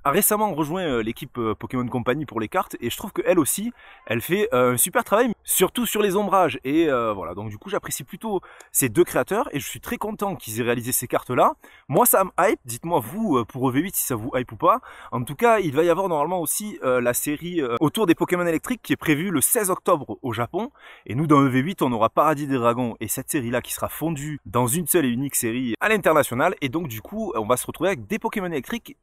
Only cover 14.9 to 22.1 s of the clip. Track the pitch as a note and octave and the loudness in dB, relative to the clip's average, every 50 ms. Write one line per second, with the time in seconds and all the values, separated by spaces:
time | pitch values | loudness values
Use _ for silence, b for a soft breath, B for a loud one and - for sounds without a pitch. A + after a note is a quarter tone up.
14.9 | B B B B - B2 B2 A#2+ D3 - A#3 A#3+ A3+ G#3+ F3+ D#3 B2+ D3 E3+ F3 | B B B B -6 -6 -4 -6 -4 2 4 4 4 4 2 0 2 4 4 4
15.9 | E3 E3+ G3 F#3+ E3+ D3 C#3+ E3 F#3 F3+ D#3+ - - - G#3 G#3 - - - C3 | 4 2 2 0 0 0 0 0 0 -2 -2 -2 -4 -4 -6 -8 -10 -4 0 0
16.9 | B2+ B2+ A#2+ A#2+ B2 - - C#3+ D3 C#3+ E3 F3 F3+ E3+ C#3 A#2+ A#2+ C#3 D#3+ C#3+ | 2 2 2 2 0 0 -2 -4 -4 -4 -6 -4 -2 -2 0 0 0 2 2 2
17.9 | - A3+ A3 E3+ D#3 - E3+ - F3+ F3+ F3 E3+ E3 D#3 - - B3+ - - - | 2 2 4 4 4 2 2 0 0 0 0 0 0 -2 -2 -4 -6 -6 -2 -4
18.9 | C#4 - - - D3+ C#3 E3+ G3+ F3 C3+ A#2+ - - A#3 G#3+ F#3 F3+ - _ - | -4 -2 2 0 0 2 0 -2 0 0 2 2 2 2 2 0 -2 0 _ 0
19.9 | F3+ D3+ B2 - G#2 - - B2+ A2 G#2+ A#2+ - - - A3+ - B B B B | 0 0 0 -10 -10 -6 -6 -6 -2 -2 -4 -4 -4 -6 -6 -6 B B B B
20.9 | B B B - G#2 C3 E3 D3+ D#3 C#3 C#3 C3+ B2 C3 C3 F3 G3 - D#3+ C3 | B B B -6 -2 -2 2 4 6 6 6 4 2 2 0 0 -2 -2 0 0
21.9 | A#2+ A2 A2 A2+ | 2 2 2 2